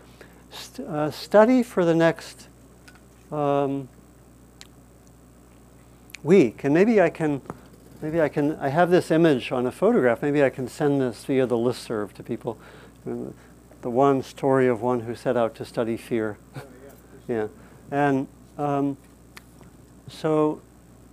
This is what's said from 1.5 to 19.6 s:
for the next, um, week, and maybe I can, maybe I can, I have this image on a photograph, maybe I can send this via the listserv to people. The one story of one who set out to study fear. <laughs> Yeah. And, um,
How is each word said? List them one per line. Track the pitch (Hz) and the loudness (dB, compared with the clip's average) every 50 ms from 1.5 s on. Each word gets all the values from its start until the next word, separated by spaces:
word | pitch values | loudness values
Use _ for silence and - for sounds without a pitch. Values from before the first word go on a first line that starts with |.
| 262 254 | 6 2
for | 233 - - 196 180 | 2 0 -2 0 2
the | 170 160 | 2 4
next, | 165 165 165 156 - - - - - - - - - - - - - - - - - - - - - - - | 4 4 2 2 0 -8 -20 -20 -20 -20 -20 -20 -20 -20 -20 -20 -20 -20 -20 -20 -20 -20 -20 -20 -20 -16 -10
um, | 151 151 147 143 143 143 143 135 139 139 131 127 - - - - - - - - - - - - - - - - - - - - - - - - - - - - - - - - - - - - - - - - - - - - - - | -6 -4 -2 0 0 0 0 -2 -4 -6 -8 -12 -18 -20 -20 -20 -20 -20 -20 -20 -20 -20 -20 -20 -20 -20 -20 -20 -20 -20 -20 -20 -20 -20 -20 -20 -20 -20 -20 -20 -20 -20 -20 -20 -20 -20 -20 -20 -20 -20 -20 -20 -20 -20 -20 -20 -18 -4
week, | - 147 185 202 139 110 - - - | 2 6 6 6 6 4 2 -2 -2
and | 139 147 | 2 4
maybe | 170 202 233 226 202 | 4 4 4 4 4
I | 175 160 | 2 2
can, | - - 160 151 143 131 - - - - - - - - - - - - | 0 -2 -2 -2 -2 -4 -6 -12 -18 -18 -20 -20 -20 -20 -20 -20 -16 -12
maybe | - 156 156 170 | -8 -4 -2 0
I | 156 139 | 0 0
can, | - 156 147 143 156 | 0 0 -2 -2 -2
I | - 139 139 | -4 -4 -2
have | 135 165 175 170 | 0 2 2 4
this | 180 170 - - | 4 2 2 2
image | 165 156 170 160 143 120 - - | 2 4 4 4 4 2 -2 -4
on | 139 127 123 | -4 -4 -4
a | 123 | -4
photograph, | - - 185 214 240 202 131 123 117 - | -4 0 0 2 2 4 2 2 2 0
maybe | 147 147 143 147 | -2 -2 2 2
I | 139 127 | 2 2
can | - - 127 107 | 0 -2 -10 -10
send | - - 156 143 143 135 | -6 -2 0 0 0 0
this | 131 123 107 - - | 0 -2 -4 -6 -6
via | - 139 131 131 | -2 0 0 0
the | 113 120 | 0 0
listserv | 117 117 127 117 - - - 123 107 107 - - | 0 0 0 -2 -4 -8 -8 -6 -6 -8 -8 -12
to | - | -14
people. | - - 117 113 - 123 110 - - - - - - - - - - | -12 -10 -10 -8 -8 -10 -10 -12 -14 -20 -20 -20 -20 -20 -20 -16 -12
The | 123 120 120 123 135 - - - - - - - - - - - 127 | -10 -10 -10 -10 -12 -14 -18 -20 -20 -20 -20 -20 -20 -18 -12 -8 -4
one | 117 127 139 139 139 131 | 0 2 4 4 4 2
story | 120 - - - - 139 131 135 127 | -2 -8 -8 -4 0 2 2 4 2
of | 127 120 101 | 2 0 0
one | 117 123 127 120 | -2 -2 -2 -2
who | 113 117 117 | -4 -8 -10
set | - - 139 120 | -6 -4 -2 0
out | 123 117 110 - | 0 0 -2 -4
to | - 127 | -8 -14
study | - - 131 120 110 113 | -10 -6 -6 -4 -4 -6
fear. | 107 - - 123 113 110 107 101 - - - - | -8 -6 -6 -4 -4 -4 -4 -8 -12 -18 -20 -20
<laughs> | - - - - - - - - - - - - - - - | -18 -18 -20 -20 -20 -20 -20 -20 -20 -20 -20 -20 -14 -10 -6
Yeah. | 120 110 107 104 - - - - - - - - | -6 -4 -6 -6 -10 -14 -20 -20 -20 -20 -14 -6
And, | 139 143 143 143 135 131 143 - - - - - - | -4 0 0 2 0 0 -2 -6 -12 -20 -20 -18 -10
um, | - 147 147 143 139 139 143 139 - - - - - - - - - - - - - | -6 -4 -4 -2 -2 -2 -4 -6 -8 -14 -20 -20 -20 -20 -20 -20 -20 -20 -20 -20 -20